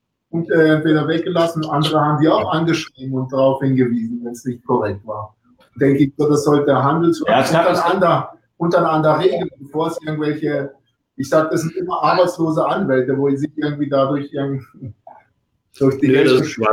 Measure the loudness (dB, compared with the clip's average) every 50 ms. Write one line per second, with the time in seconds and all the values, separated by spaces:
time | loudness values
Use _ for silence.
0 | _ _ _ _ _ _ -6 -6 -4 0 2 4 4 4 4 2 2 2 2 2
1 | 0 0 -2 -2 -2 -2 0 0 0 0 -2 -4 -6 -4 -2 -2 0 0 0 0
2 | 0 0 2 2 2 2 2 2 0 -2 -2 -2 0 0 0 -2 -4 -8 _ -12
3 | -8 -6 -4 -4 -4 -2 0 2 2 2 2 0 0 0 2 2 2 2 0 -2
4 | -4 -6 -8 -8 -10 -10 -12 -10 -8 -10 -10 -8 _ -2 -2 -2 -2 -4 -6 -8
5 | -10 -12 -10 -10 -12 -14 _ _ _ _ _ _ _ _ -4 0 2 2 4 2
6 | 2 0 0 0 0 2 2 2 2 2 2 2 2 2 2 2 2 0 0 2
7 | 2 0 0 0 0 0 2 2 2 2 2 2 2 2 2 0 0 0 0 2
8 | 2 2 2 0 -2 -6 -12 -20 _ _ _ -4 -2 0 2 2 2 2 0 2
9 | 2 2 2 2 2 0 0 -2 -4 -6 -10 -14 -16 -8 -4 -4 -4 -4 -4 -8
10 | -8 -6 -6 -4 -2 -4 -4 -4 -4 -4 -4 -4 -6 -8 -12 _ _ _ _ _
11 | _ _ _ -10 -4 0 2 2 2 0 -2 -4 -4 -4 -6 -6 -6 -6 -4 -2
12 | 0 2 2 2 2 0 0 -2 -2 -2 0 0 0 0 -2 -2 0 0 0 0
13 | 0 0 0 0 0 0 0 -2 -4 -6 -6 -4 -4 -4 -2 -2 0 2 2 2
14 | 2 2 0 -2 -6 -6 -6 -6 -4 -4 -6 -8 -10 -14 -18 -16 -16 -16 -16 _
15 | _ -20 -20 -20 _ _ _ _ _ _ _ _ _ _ _ 0 0 0 2 2
16 | 2 2 4 4 6 6 4 4 2 0 -2 -2 0 0